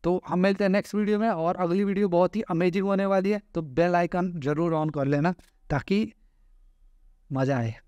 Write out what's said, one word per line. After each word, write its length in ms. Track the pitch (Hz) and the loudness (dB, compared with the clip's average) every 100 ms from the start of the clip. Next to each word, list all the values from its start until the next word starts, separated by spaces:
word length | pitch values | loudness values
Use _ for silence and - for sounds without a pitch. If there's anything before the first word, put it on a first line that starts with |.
तो 180 | 165 180 - | 0 -2 -2
हम 120 | 175 | 2
मिलते 240 | 190 190 | 2 2
हैं 80 | 202 | 2
नेक्स्ट 240 | 196 - 202 | 0 0 -2
वीडियो 240 | 208 208 | 0 0
में, 100 | 226 | 0
और 260 | 175 165 180 | 0 -2 0
अगली 280 | 175 180 | 0 0
वीडियो 260 | 202 196 202 | 0 0 2
बहुत 260 | 175 180 208 | 2 2 0
ही 60 | |
अमेजिंग 440 | - 170 180 185 196 | -2 0 2 0 0
होने 200 | 196 196 | 0 2
वाली 240 | 196 190 | 0 0
है, 120 | 208 _ | -2 _
तो 80 | 170 | -8
बेल 340 | 156 127 175 175 | -4 0 2 2
आइकन 440 | 170 180 185 175 | 0 -2 -4 -4
ज़रूर 340 | 135 147 170 | -4 -2 0
on 220 | 160 156 147 | 0 -2 -2
कर 100 | 135 | 0
लेना 280 | 147 165 180 - _ - | 2 0 -2 -12 _ -4
ताकि 440 | 143 - 196 220 _ _ _ _ _ - _ - _ - _ _ | -4 0 0 0 _ _ _ _ _ -20 _ -20 _ -20 _ _
मज़ा 260 | 135 135 135 | -2 0 0
आए 180 | 113 110 | -2 -8